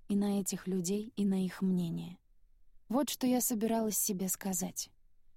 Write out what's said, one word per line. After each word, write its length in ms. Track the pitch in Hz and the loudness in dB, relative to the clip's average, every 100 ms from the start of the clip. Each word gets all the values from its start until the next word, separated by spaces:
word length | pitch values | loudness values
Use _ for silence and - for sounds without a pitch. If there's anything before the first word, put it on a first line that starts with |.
| - | -2
и 80 | 202 | 0
на 240 | 202 202 | 2 0
этих 280 | 196 190 - | 0 -4 -2
людей, 460 | 190 170 208 220 - | -2 0 -2 -2 0
и 100 | 202 | 2
на 200 | 190 185 | 2 0
их 160 | - | 0
мнение. 560 | 190 180 170 170 170 180 _ - - - - - - | 2 2 0 -2 -6 -12 _ -20 -20 -20 -20 -16 -2
Вот 220 | 240 294 | 0 0
что 180 | - 254 | 0 2
я 140 | 247 | 2
собиралась 560 | - 226 220 226 220 185 | 2 0 2 2 0 0
себе 320 | - 185 185 | 0 0 -2
сказать. 600 | - 196 185 185 - - - - - - | -4 -4 -4 -4 -6 -10 -12 -20 -20 -20